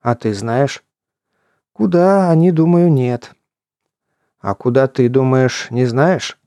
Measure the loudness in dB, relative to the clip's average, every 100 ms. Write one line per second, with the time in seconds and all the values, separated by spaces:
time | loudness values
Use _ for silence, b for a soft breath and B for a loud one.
0 | -4 -4 -4 -6 -4 -2 -2 -6 _ _
1 | _ _ _ _ _ _ _ -4 -2 2
2 | 2 2 2 2 2 2 2 2 2 2
3 | 0 -4 -10 _ _ _ _ _ _ _
4 | _ _ _ _ -8 -4 -2 0 0 0
5 | 0 2 0 2 0 -2 -8 -2 -2 0
6 | 0 0 -6 -16